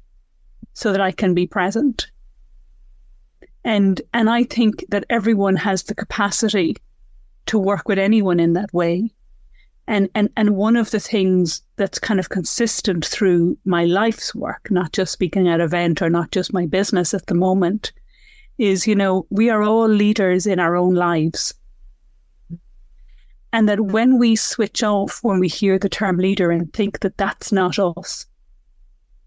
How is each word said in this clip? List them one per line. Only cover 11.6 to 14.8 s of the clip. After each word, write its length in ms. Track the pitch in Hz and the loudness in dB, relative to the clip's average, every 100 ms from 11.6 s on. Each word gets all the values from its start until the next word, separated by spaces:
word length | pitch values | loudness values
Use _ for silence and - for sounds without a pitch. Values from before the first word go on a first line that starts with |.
| _ - | _ -4
that's 220 | 196 - | -4 -4
kind 200 | - 196 | -2 -2
of 120 | 180 | -2
consistent 760 | 190 165 - 233 - - 175 | -4 -4 -2 -2 -2 -2 -2
through 520 | - - 196 175 170 - | -4 -2 2 2 2 -2
my 200 | 190 175 | -2 0
life's 500 | 170 185 226 - - | 2 2 0 -2 -8
work, 340 | - - - - | -10 -10 -8 -2
not 220 | 180 | -2